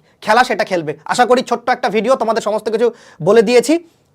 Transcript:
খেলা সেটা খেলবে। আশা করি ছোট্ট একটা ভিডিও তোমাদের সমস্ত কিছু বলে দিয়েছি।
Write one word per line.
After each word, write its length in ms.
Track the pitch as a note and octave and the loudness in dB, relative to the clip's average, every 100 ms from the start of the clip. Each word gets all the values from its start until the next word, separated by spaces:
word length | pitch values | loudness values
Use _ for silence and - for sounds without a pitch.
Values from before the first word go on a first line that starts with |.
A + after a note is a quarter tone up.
| _ _ | _ _
খেলা 220 | - A3+ | -2 0
সেটা 200 | B3 G#3 | 0 -2
খেলবে। 340 | G#3+ F3+ D3+ D3+ - | -2 -4 -6 -10 -6
আশা 200 | F#3+ A#3+ | -2 2
করি 160 | B3 | 0
ছোট্ট 280 | - A#3 C4 | -2 -6 -4
একটা 200 | B3 A#3+ | -4 -2
ভিডিও 260 | G#3+ G#3+ C4 | -2 0 -2
তোমাদের 260 | A3+ A3 | -2 -4
সমস্ত 280 | G#3+ G#3 G#3+ | -4 -4 -2
কিছু 220 | G#3+ A#3 - - - | 0 0 0 -6 -6
বলে 200 | E3 A3+ | 2 2
দিয়েছি। 380 | A3 B3 A#3+ E4+ - _ _ | 4 2 2 -2 -4 _ _